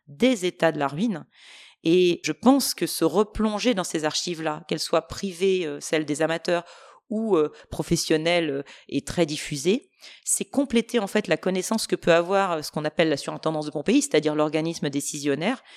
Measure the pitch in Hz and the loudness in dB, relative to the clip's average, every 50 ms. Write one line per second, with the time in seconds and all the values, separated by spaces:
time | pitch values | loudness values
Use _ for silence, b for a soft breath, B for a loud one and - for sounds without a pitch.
0 | _ - 143 143 226 254 262 185 180 180 - - 170 165 156 151 143 135 143 151 | _ -12 -2 2 2 2 2 2 -2 -4 -2 0 0 0 2 0 -2 -2 -2 -2
1 | 214 247 190 147 143 _ B B B B B B B B B B - 165 170 180 | -2 -2 -2 -4 -8 _ B B B B B B B B B B 2 4 4 6
2 | 180 175 170 - - 156 151 - - 233 277 277 - - - - 175 160 - - | 6 4 2 0 -2 -6 -4 2 4 6 6 6 4 -2 -4 -4 -4 -4 -2 0
3 | 165 160 143 190 214 208 - - 214 220 208 202 202 247 240 185 170 - - 160 | 0 2 4 2 0 0 0 -2 -2 0 0 0 0 0 0 0 -2 -6 -6 -6
4 | 151 151 - - - 180 175 156 160 156 151 156 165 - 165 156 - - - 160 | -6 -4 -4 -4 -4 -4 -6 -6 -4 -6 -6 -6 -6 -6 -6 -6 -2 0 0 0
5 | 160 - - - - 196 175 165 185 196 190 185 175 151 143 147 - - - 156 | 0 -2 -10 -8 -8 -6 -4 0 2 2 2 2 -2 -4 -8 -8 -6 -2 -2 -2
6 | 156 143 147 139 156 156 165 170 - - 175 175 170 B B B B B B B | 0 -2 -2 -2 0 -2 -2 -2 -2 0 -2 -2 -2 B B B B B B B
7 | B - 220 220 226 220 190 160 151 147 B B B B - - 156 - 170 160 | B -6 -4 -2 0 2 4 4 4 2 B B B B -8 -6 -2 -2 -2 -2
8 | - - 160 156 156 165 175 175 165 151 139 139 143 B B B B B - 139 | 0 0 0 0 2 0 0 0 0 -2 -4 -6 -8 B B B B B -6 -6
9 | - - - 180 170 143 156 147 - - 147 139 131 175 208 285 - _ B B | -4 -2 0 0 0 0 0 -6 -6 -8 -6 -2 0 0 0 0 -2 _ B B
10 | B B B B B - - - 202 - - 262 285 - - 233 226 - - 233 | B B B B B -4 -4 -4 -4 -4 -2 -2 0 2 2 0 0 2 -2 -2
11 | 202 190 - - 202 - 208 - - 185 185 185 180 - 220 220 - - 185 - | -2 0 -2 -2 0 0 -2 0 0 0 0 0 -2 -2 -2 -2 0 -2 -2 0
12 | - 180 165 170 170 170 196 196 196 185 170 156 147 - - 156 151 151 - - | 4 4 4 4 4 2 2 2 2 0 -2 -4 -6 -6 -6 -6 -6 -4 0 0
13 | 165 160 151 139 - - 151 156 - 160 160 156 151 151 - 156 147 - 220 294 | 2 2 2 -2 -4 -8 -8 -4 -4 -2 -2 -2 -6 -6 -6 -4 0 4 4 4
14 | 277 - - 156 151 151 151 151 151 151 147 160 160 165 165 - - 147 139 147 | 4 4 2 2 2 2 2 2 0 2 0 -2 -2 -2 -4 -2 -4 -2 -2 -2
15 | - - - 147 139 147 139 147 165 208 254 - B B B | -4 -4 -8 -4 -2 -2 0 0 0 -2 -4 -4 B B B